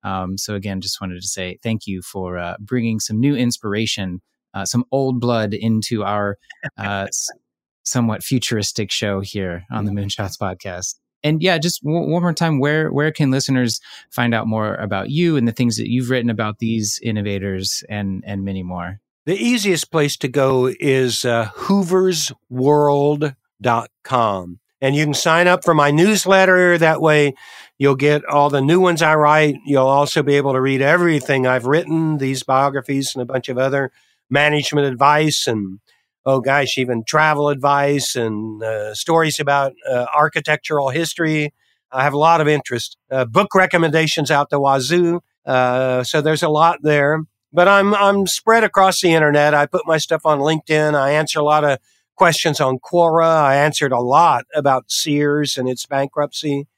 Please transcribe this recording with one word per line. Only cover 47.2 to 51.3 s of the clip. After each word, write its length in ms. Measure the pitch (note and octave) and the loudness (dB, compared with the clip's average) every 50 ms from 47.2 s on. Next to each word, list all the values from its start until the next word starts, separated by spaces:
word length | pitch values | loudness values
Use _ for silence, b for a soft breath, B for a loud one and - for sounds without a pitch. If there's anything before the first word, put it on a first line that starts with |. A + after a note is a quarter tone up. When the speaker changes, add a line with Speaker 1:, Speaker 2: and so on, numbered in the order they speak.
| D#3+ _ _ _ _ _ | -4 _ _ _ _ _
Speaker 3:
But 140 | - E3 F3 | 2 4 6
I'm, 280 | F#3+ G3+ G3+ G3 G3+ G#3 | 6 6 6 4 4 2
I'm 340 | G3+ G3+ G3 G3+ G3+ G3 F3+ | 4 4 2 2 2 0 -2
spread 340 | - - _ A3 A3+ A#3 | -4 -2 _ 2 4 4
across 380 | A3 G3 - G3 F#3+ F#3+ F3+ - | 4 2 4 4 4 4 2 2
the 120 | - F3 | 2 4
internet. 420 | E3 D#3+ D#3 D3 D3 D3 D3 D3+ D3+ | 4 4 4 4 4 4 4 4 4
I 120 | D3 D3 | 2 0
put 160 | C#3+ - F3+ - | 0 0 -4 0
my 140 | D#3+ D#3+ D#3 | 0 0 -2
stuff 260 | - - E3 D#3 - | 0 -2 -4 0 2
on 140 | D#3+ D3+ C#3 | 0 0 2
LinkedIn. 560 | C#3 D#3 D#3+ D#3 - - D#3 D3+ D3+ D3+ D3+ | 2 0 -2 -2 -2 0 0 2 2 2 2
I 160 | C#3+ C3+ C#3 | 0 0 2
answer 300 | D3 D3+ D#3 D3 | 0 0 -2 -2